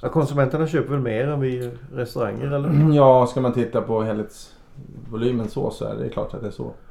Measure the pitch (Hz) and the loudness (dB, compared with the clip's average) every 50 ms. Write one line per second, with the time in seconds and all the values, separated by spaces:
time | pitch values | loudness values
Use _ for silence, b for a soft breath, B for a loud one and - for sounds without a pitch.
0 | - 123 - 160 143 139 143 143 135 123 - 156 160 151 165 143 120 127 143 143 | -2 0 2 2 0 2 2 2 2 2 2 0 0 0 0 0 0 0 -2 -2
1 | 127 113 107 110 131 147 147 139 135 127 127 123 123 120 120 - - - 135 127 | -2 -2 -2 -2 -2 -2 -2 -2 -2 -2 -2 -4 -6 -8 -10 -12 -16 -12 -8 -8
2 | 120 117 - 123 113 101 107 120 131 143 143 139 143 165 151 147 156 156 147 147 | -8 -6 -4 -4 -4 -4 -4 -4 -6 -4 -4 -2 0 2 4 4 6 6 6 8
3 | 139 131 127 127 123 120 - 131 127 123 120 127 117 113 - 117 113 117 113 110 | 8 8 8 8 6 4 2 0 0 0 0 0 -2 0 -2 -2 -2 0 -2 -2
4 | 110 110 104 107 107 - - - - - - - - _ - - - - - 107 | -2 -2 -4 -4 -6 -8 -12 -18 -20 -20 -20 -20 -20 _ -20 -20 -20 -18 -18 -18
5 | - 113 110 110 117 127 123 113 110 107 - 135 - 110 - - 110 107 107 110 | -14 -10 -6 -2 -2 -2 0 -2 -4 -6 -6 -6 -6 -6 -6 -6 -8 -8 -6 -6
6 | - 117 - - - - - 131 113 101 - - 123 117 - - - - | -8 -6 -6 -6 -6 -6 -8 -10 -10 -10 -10 -10 -12 -12 -14 -16 -20 -20